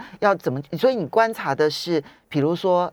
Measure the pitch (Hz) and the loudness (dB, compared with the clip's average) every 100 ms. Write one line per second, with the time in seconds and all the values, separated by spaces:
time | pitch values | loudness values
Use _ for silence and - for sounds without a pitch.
0 | - - 208 190 151 131 - 160 262 240 | -8 0 0 2 -2 -4 -6 0 0 0
1 | 139 220 226 220 151 139 151 - 175 160 | 0 2 2 0 -4 0 0 0 -2 -2
2 | - - - 147 151 170 190 175 180 | -4 -14 -6 0 0 0 2 2 0